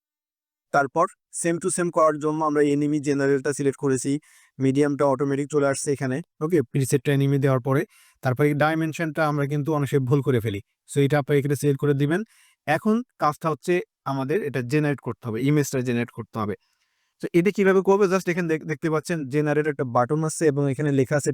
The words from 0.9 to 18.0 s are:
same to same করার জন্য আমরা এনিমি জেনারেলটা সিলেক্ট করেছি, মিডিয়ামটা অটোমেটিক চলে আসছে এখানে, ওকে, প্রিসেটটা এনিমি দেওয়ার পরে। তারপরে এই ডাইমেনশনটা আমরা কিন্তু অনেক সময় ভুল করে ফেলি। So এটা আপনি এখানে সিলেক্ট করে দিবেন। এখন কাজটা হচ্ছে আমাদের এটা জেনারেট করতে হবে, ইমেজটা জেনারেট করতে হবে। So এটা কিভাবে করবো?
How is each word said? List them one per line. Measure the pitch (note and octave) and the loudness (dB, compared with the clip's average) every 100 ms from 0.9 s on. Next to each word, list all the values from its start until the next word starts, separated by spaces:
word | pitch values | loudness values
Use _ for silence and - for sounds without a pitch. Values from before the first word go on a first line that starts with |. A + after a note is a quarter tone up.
| E3 F3+ - _ - | 0 -2 -4 _ -6
same | E3+ E3+ | -4 -2
to | F#3 F3 | -2 -2
same | F3 | -2
করার | F3 D#3 D3+ | 2 2 2
জন্য | D3+ D#3 D#3 | -2 -2 0
আমরা | D3 | 2
এনিমি | D3 C#3+ D3 D3+ | 2 2 0 -2
জেনারেলটা | C#3 C#3 C#3 C#3 C#3+ | -2 0 2 0 0
সিলেক্ট | C#3 C#3 - | -2 -2 -2
করেছি, | C#3+ C3 C#3 C#3+ _ _ _ - | -2 -2 -2 -4 _ _ _ -2
মিডিয়ামটা | C3+ C3+ D3 C#3 C#3+ | 0 2 2 2 2
অটোমেটিক | C3 C#3+ C#3 C#3+ | 2 0 -2 0
চলে | D3+ C#3 | 0 0
আসছে | C3+ D3 | 0 -4
এখানে, | C#3 C3+ C3 - - | -4 -2 -6 -8 -8
ওকে, | D#3 D#3+ | 0 0
প্রিসেটটা | B2 C#3+ C3 C#3+ - | 0 -2 0 0 2
এনিমি | C#3 C#3 C#3 | 2 2 2
দেওয়ার | C#3 C3 | 2 0
পরে। | B2+ C3+ - _ _ _ | 2 0 -2 _ _ _
তারপরে | C3 B2+ D3 | -2 2 2
এই | |
ডাইমেনশনটা | D3 D3+ D#3+ D#3+ D3 D#3+ D3 D3+ | 2 2 2 -2 -4 -6 0 0
আমরা | D3 C#3 | 0 0
কিন্তু | D3 C#3+ | -2 -2
অনেক | D3+ C#3 | -2 0
সময় | C#3+ B2+ | 0 2
ভুল | C#3+ | 0
করে | C3+ B2 | 2 0
ফেলি। | A2 G2+ - _ - | 0 -6 -10 _ -6
So | C#3+ | 0
এটা | C#3 D3 | 2 2
আপনি | C#3 D3 | 2 0
এখানে | C#3 C#3+ | 0 0
সিলেক্ট | D3 C#3 | 0 0
করে | D3 | 0
দিবেন। | C#3 C#3+ F3+ A3+ _ _ _ - | 0 2 0 -4 _ _ _ -2
এখন | D3+ G#3+ A3 B3 - | 0 2 0 -2 -2
কাজটা | - C#3+ D#3+ | -2 -2 -4
হচ্ছে | D3+ - F3+ - _ - | -4 -2 -2 -2 _ -8
আমাদের | C3+ C3 D#3 | -4 -2 -2
এটা | C#3+ C3 | -2 -6
জেনারেট | A#2+ D3+ D3+ C#3 | -2 0 0 -2
করতে | - - A#2+ | -6 -8 -6
হবে, | A2 | -2
ইমেজটা | C3+ D3+ C#3 C3+ | 0 2 0 -2
জেনারেট | B2+ A#2+ A#2 | -2 -2 -4
করতে | - A2 A#2 | -8 -12 -6
হবে। | G#2+ F#2 _ _ _ _ _ - | -6 -6 _ _ _ _ _ -12
So | F3 | -2
এটা | E3+ F#3 | 0 0
কিভাবে | G3 F#3+ F#3+ | 2 2 4
করবো? | F#3 G3 | 4 2